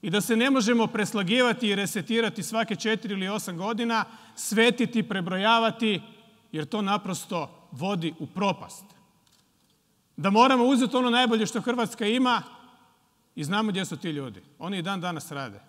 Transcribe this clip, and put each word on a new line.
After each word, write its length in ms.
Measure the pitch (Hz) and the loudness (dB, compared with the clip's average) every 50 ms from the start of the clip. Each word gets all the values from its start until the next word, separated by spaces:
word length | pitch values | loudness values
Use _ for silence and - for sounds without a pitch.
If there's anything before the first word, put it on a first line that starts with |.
I 80 | - 202 | -4 0
da 120 | 165 208 | 0 0
se 140 | 190 - 233 | 2 2 2
ne 140 | 220 233 269 | 2 4 4
možemo 380 | 277 262 220 208 240 233 226 214 | 4 4 4 4 4 4 2 2
preslagivati 800 | 226 214 208 - - 214 196 170 220 254 254 240 226 - 247 208 | 0 -2 -2 -2 -2 -4 -2 0 2 2 4 2 2 0 0 0
i 80 | 202 | 0
resetirati 680 | 196 202 180 - 214 170 - 226 226 226 214 - - 180 | 0 -2 -4 -4 -6 -4 -2 0 0 0 0 -2 -6 -8
svake 320 | - 220 220 226 226 214 | -6 -2 -4 -2 -2 -4
četiri 380 | - - 220 220 220 - 220 208 | -4 -2 -2 -2 -2 -2 -6 -6
ili 140 | 190 190 185 | -4 -4 -4
osam 300 | 202 214 - - 180 165 | -4 -6 -6 -6 -8 -6
godina, 480 | 180 208 233 214 240 233 233 226 202 - - - - - - | -4 -4 -2 -2 -2 0 0 0 -2 -2 -8 -20 -20 -20 -14
svetiti, 680 | - - - - 208 226 240 240 240 240 - - 226 214 | -10 -8 -2 2 4 4 4 4 2 0 0 0 -2 -2
prebrojavati, 1000 | - 208 190 180 180 185 185 196 220 233 233 226 226 214 226 240 220 208 165 - - - - - _ _ _ _ _ | 0 -2 -4 -4 -2 -2 0 2 4 4 4 4 2 0 0 0 0 0 -2 -4 -10 -20 -20 -20 _ _ _ _ _
jer 140 | - 156 151 | -8 -8 -6
to 160 | 147 - 214 | -4 -4 -2
naprosto 880 | 202 196 202 208 202 190 185 147 - - 196 170 151 - - - - _ | 0 0 0 0 -2 -4 -6 -6 -6 -6 -6 -6 -6 -8 -12 -20 -20 _
vodi 420 | - 123 151 190 202 180 165 165 160 - | -12 -6 -4 -2 -2 -2 -2 -4 -6 -6
u 80 | 160 - | -12 -12
propast. 580 | - 185 208 196 185 - - - - - - - - _ _ _ _ _ _ _ _ _ _ _ _ _ _ _ _ _ _ _ _ _ _ _ _ - | -6 -2 -2 -2 -2 -2 -6 -16 -16 -18 -20 -20 -20 _ _ _ _ _ _ _ _ _ _ _ _ _ _ _ _ _ _ _ _ _ _ _ _ -4
Da 120 | 147 190 | 0 2
moramo 360 | 196 220 247 262 262 254 240 | 6 6 6 8 6 6 6
uzeti 300 | 247 277 247 262 240 - | 6 6 4 4 2 2
ono 140 | 254 254 247 | 2 2 2
najbolje 360 | 233 240 254 240 233 220 214 | 4 4 4 4 2 2 0
što 160 | - - 233 | 0 -2 -4
Hrvatska 440 | - 247 233 247 233 202 - - 233 | -2 -2 0 0 0 -2 -2 -4 -2
ima 380 | 208 226 254 262 247 240 214 151 - - - - - - _ _ _ _ _ _ _ _ _ _ _ _ | 0 2 2 2 2 2 0 -2 -6 -18 -20 -20 -20 -20 _ _ _ _ _ _ _ _ _ _ _ _
i 80 | - 151 | -8 -6
znamo 260 | 143 185 208 220 214 | -2 0 0 0 0
gdje 160 | 196 190 190 | 0 -2 -2
su 120 | - 180 135 | -4 -6 -8
ti 120 | - 170 | -6 -6
ljudi. 320 | 156 143 139 127 104 92 - _ _ _ | -6 -6 -6 -8 -10 -14 -20 _ _ _
Oni 180 | 147 175 202 190 | -10 -6 -6 -4
i 40 | |
dan 200 | 165 185 196 190 | -4 -4 -4 -4
danas 300 | 165 180 170 156 - - | -4 -6 -6 -6 -8 -10
rade. 280 | 151 143 135 120 101 101 - | -8 -8 -8 -8 -10 -16 -20